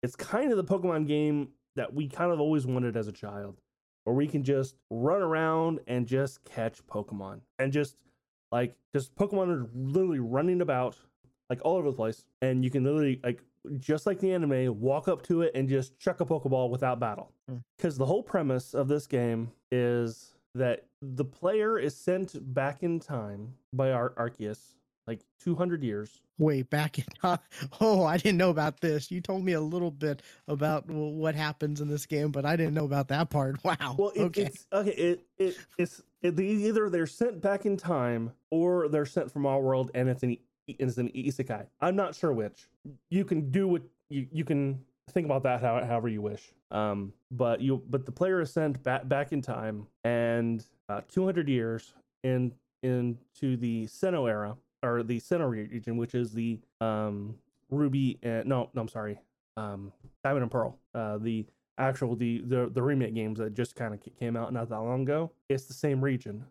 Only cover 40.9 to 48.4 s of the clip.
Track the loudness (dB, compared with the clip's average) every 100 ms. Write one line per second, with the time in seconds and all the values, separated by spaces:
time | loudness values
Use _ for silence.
40.9 | 0 -2 -2 -4 -2 -4 -6 -8 _ 0
41.9 | 2 0 0 0 0 -2 -6 -20 _ -20
42.9 | -20 _ -2 2 0 0 0 2 0 -2
43.9 | _ _ -6 -6 -6 0 0 0 -2 -10
44.9 | _ -4 -2 2 2 2 2 2 0 0
45.9 | 0 0 -2 -4 -6 -14 _ _ -2 0
46.9 | 0 -4 -10 _ -2 0 2 2 0 0
47.9 | -4 -4 -2 2 2